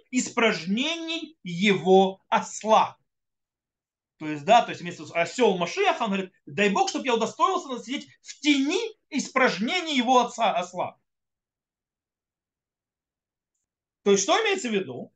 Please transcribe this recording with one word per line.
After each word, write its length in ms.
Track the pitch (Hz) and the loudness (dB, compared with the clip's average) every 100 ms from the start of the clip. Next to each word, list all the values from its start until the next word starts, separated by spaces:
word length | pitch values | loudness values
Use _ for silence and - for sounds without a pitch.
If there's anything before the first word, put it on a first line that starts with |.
| _ | _
испражнений 1300 | 254 - - 226 165 170 214 302 330 330 330 320 _ | -4 -2 0 0 0 -2 -2 -2 -6 -8 -10 -12 _
его 800 | 180 170 208 185 175 190 190 190 _ | -10 0 2 2 4 6 4 -2 _
осла». 680 | 220 - - 214 226 143 - _ _ _ _ _ _ _ _ _ _ _ _ | -2 -2 -6 2 4 2 -4 _ _ _ _ _ _ _ _ _ _ _ _
То 100 | 156 | -10
есть, 160 | 151 | -4
да, 180 | 147 233 | 4 4
то 80 | 226 | 4
есть 100 | - | -6
вместе 220 | 170 - | -10 -12
с 60 | 151 | -6
осел 460 | 170 170 - 220 180 | -4 -2 2 2 2
Машиаха, 460 | 175 370 392 - | -2 0 0 0
он 60 | 226 | -2
говорит: 220 | 196 185 _ - | -2 -6 _ -8
«Дай 220 | 147 202 | 0 0
Бог, 180 | 214 381 | 2 0
чтобы 180 | 294 247 | -2 -2
я 80 | |
удостоился 680 | 226 214 - 359 370 285 240 | 0 -2 0 0 0 -4 -10
сидеть 260 | 226 285 - _ | -8 -10 -10 _
в 180 | - - | -20 -2
тени 400 | 294 285 277 392 453 - _ | 0 2 2 -2 -4 -10 _
испражнений 880 | 294 - 262 247 170 247 359 330 277 | -6 -4 0 0 0 -2 -2 -2 -2
его 240 | 233 254 | 2 2
отца, 320 | 220 - 214 | 2 0 -2
осла». 440 | 175 180 175 127 - _ _ _ _ _ _ _ _ _ _ _ _ _ _ _ _ _ _ _ _ _ _ _ _ _ _ _ _ _ _ | -2 -4 -6 -8 -10 _ _ _ _ _ _ _ _ _ _ _ _ _ _ _ _ _ _ _ _ _ _ _ _ _ _ _ _ _ _
То 80 | 202 | 2
есть, 100 | 196 | 4
что 100 | - | 4
имеется 340 | 392 440 381 247 | 2 2 -2 -2
в 40 | |
виду? 400 | 202 131 123 - | -4 -4 -10 -14